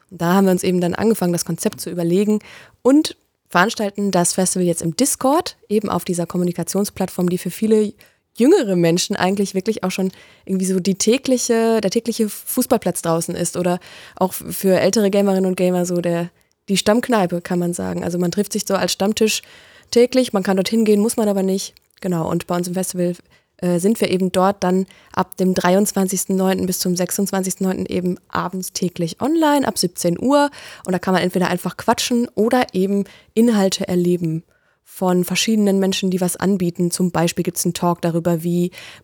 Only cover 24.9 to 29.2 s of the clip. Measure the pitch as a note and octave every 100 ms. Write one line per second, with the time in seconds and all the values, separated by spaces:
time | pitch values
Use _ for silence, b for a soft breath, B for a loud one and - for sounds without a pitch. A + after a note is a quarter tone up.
24.9 | b b - F#3 - F#3 F#3 F3+ F#3+ G#3
25.9 | - F#3+ F#3 - F#3+ F#3+ F#3+ F#3 F3+ F#3
26.9 | F3+ F3+ - G3 F#3+ F#3 - F#3+ F#3 F#3
27.9 | F#3 F3+ F#3 _ - F3 F#3 F#3 - F3
28.9 | - E3 -